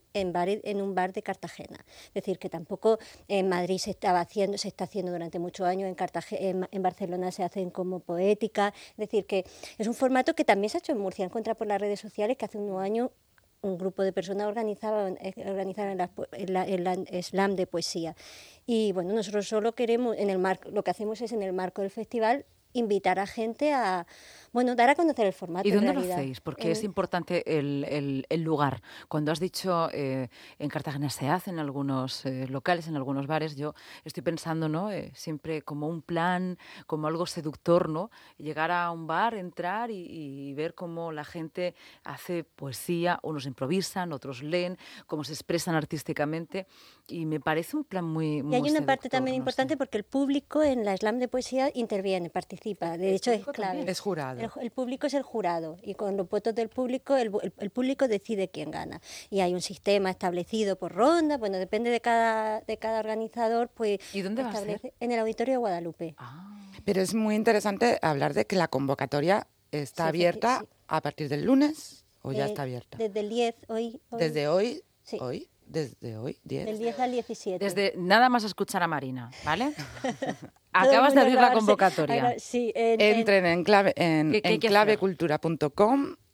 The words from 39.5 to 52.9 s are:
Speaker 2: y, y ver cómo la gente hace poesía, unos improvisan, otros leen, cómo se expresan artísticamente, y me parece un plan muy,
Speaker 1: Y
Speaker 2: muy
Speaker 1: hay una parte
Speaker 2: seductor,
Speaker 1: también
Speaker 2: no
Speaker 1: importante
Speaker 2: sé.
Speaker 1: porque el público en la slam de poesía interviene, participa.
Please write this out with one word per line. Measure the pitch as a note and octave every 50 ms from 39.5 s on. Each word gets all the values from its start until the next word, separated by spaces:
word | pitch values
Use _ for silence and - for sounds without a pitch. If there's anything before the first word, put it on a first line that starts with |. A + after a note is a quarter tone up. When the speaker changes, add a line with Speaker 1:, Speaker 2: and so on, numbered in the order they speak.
| - - F3 F3 F#3+ G#3+ A#3+ A#3
Speaker 2:
y, | A3 F#3 F3 -
y | - E3 D3+ C#3 C3+ C#3 C#3 C#3 C#3
ver | C#3 D3+ E3+ -
cómo | - F3+ E3+ E3 E3 E3+ E3
la | D#3 D3+ D3
gente | - - E3+ D#3+ D#3+ - - F3+ F3 E3+ - - - - _ -
hace | - C#3+ - - - F3 E3+ D#3+
poesía, | _ _ - C#3+ C#3 B2 - - - F3 E3+ E3+ F3 F3 - -
unos | C#3 D#3+ C#3+ B2+ C#3
improvisan, | B2 - C3+ C3 F3 F#3+ F3+ - - G3 F3+ F3 D3+
otros | C3 - C3+ C3+ A#2+ C#3+
leen, | D3+ E3+ F3+ F3 F3 F#3 - - - - - - -
cómo | - D3+ C#3+
se | A#2+ D#3
expresan | - - - E3 E3+ - F#3 E3
artísticamente, | D#3 D3+ - - D3 - - D#3 - D3 D3 D#3 E3 E3+ - - F#3+ F#3 _ _ - - - - _ _ -
y | - F3 D#3+
me | D#3 D#3 D3+
parece | C#3 E3 D#3 D#3 E3+ - - D4+
un | C#4+
plan | - - F#3 E3+
muy, | E3 D#3 D#3+ D#3+ D#3 D3+ D3
Speaker 1:
Y | C#3
Speaker 2:
muy | D3 D3+ B3
Speaker 1:
hay |
una | B3+ D4 D4+ D#4 D4
parte | C#4+ C4+ C4+ -
Speaker 2:
seductor, | B3
Speaker 1:
también | - C4 C4 C4 C4
Speaker 2:
no | C4
Speaker 1:
importante | B3 C4 B3 - C4 C4 D#4
Speaker 2:
sé. | C#4
Speaker 1:
porque | C4+ - - G#3
el | G3+
público | _ - C4+ C#4 C4+ C#4 C#4+ - - - D4
en | D#4 D4 C4 B3 G#3+
la | G3+ F#3+
slam | F#3 - G#3+ A3 B3
de | B3 B3
poesía | - B3+ A#3+ - B3+ C4 C4 C#4+ -
interviene, | B3 A#3 G#3 G#3+ G3 F#3+ G3+ F#3+ F#3 F3 E3
participa. | - - - - G3 - - A3 G3 - - E3+